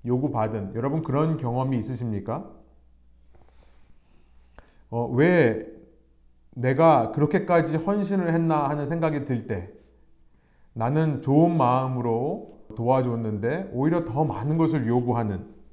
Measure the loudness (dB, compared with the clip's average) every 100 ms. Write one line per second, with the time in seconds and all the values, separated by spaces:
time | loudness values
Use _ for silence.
0 | 0 0 0 0 -2 -2 -6 -4 -2 -2
1 | 0 0 0 0 -2 -2 -2 -2 -4 -6
2 | -4 -4 -6 -8 -10 -20 -20 -20 _ _
3 | _ _ -20 -20 -20 -20 -20 -20 -20 -20
4 | _ -20 _ -20 -20 -20 -20 _ _ -4
5 | -2 4 6 6 4 2 -8 -18 -20 _
6 | _ _ _ _ _ -4 -2 4 6 6
7 | 2 0 0 0 2 2 2 -2 -2 -2
8 | -2 -2 0 0 2 0 0 -2 -4 -2
9 | -2 -2 -4 -6 -4 -8 -8 -18 _ _
10 | _ _ -20 _ _ _ -18 -4 -2 0
11 | 0 -2 2 4 4 4 2 2 0 -2
12 | -2 -2 -2 -6 -12 -20 -14 -4 2 2
13 | 2 -2 -4 -4 -4 -4 -6 -2 0 0
14 | -2 -2 -2 -2 -2 0 2 2 2 0
15 | 2 -2 -2 -6 -10 -20 -20